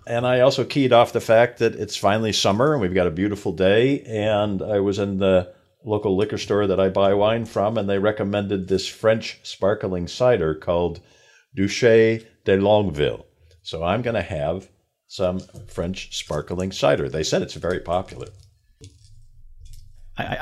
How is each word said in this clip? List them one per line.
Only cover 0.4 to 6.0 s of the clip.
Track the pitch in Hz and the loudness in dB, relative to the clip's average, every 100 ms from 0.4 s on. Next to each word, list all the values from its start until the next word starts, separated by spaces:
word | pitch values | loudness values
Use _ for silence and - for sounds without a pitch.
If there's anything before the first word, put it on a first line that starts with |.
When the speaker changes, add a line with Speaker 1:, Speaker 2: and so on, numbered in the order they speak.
Speaker 1:
also | 131 131 117 | 4 4 -2
keyed | 147 131 | 0 4
off | 117 113 | 6 4
the | 113 | 0
fact | - 113 120 - | 2 4 4 2
that | 113 - | -2 -2
it's | 101 - | -8 -2
finally | 101 107 110 | 0 2 0
summer | 98 107 101 143 | 0 0 2 2
and | 147 | 2
we've | 92 | 0
got | 92 87 | 2 0
a | |
beautiful | 80 104 98 104 | 0 -2 -2 -6
day. | 85 95 107 131 143 | 0 4 4 2 0
And | - 110 107 104 104 95 | -4 -4 0 0 0 -2
I | 87 104 | -2 0
was | 98 98 | 0 0
in | 101 95 | -2 0
the | 95 92 90 - _ _ - | 2 2 2 -8 _ _ -6
local | 104 | -2